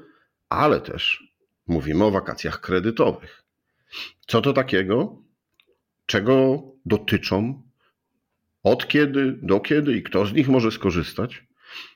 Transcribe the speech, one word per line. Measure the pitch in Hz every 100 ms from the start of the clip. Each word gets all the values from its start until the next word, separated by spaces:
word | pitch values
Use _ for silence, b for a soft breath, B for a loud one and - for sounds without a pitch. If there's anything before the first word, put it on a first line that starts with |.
| b b b b -
ale | 95 151 95
też | - - - - - _ _ _ -
mówimy | 80 73 78
o | 107
wakacjach | 95 - - - -
kredytowych. | - 90 104 - - - - - _ _ _ B B B B B -
Co | 113
to | 139
takiego? | 135 127 95 95 117 208 - _ _ _ _ _ _ _ _ -
Czego | 104 107 135 131 143 - - -
dotyczą? | 104 - 101 - 95 113 139 - _ _ _ _ _ _ _ _ _
Od | 101 123 -
kiedy, | 147 147 135 131 -
do | 87 98
kiedy | - 147 143 107
i |
kto | - 95 101
z |
nich | 135 131
może | 131 113
skorzystać? | - 98 87 76 - 113 - _ _ B B B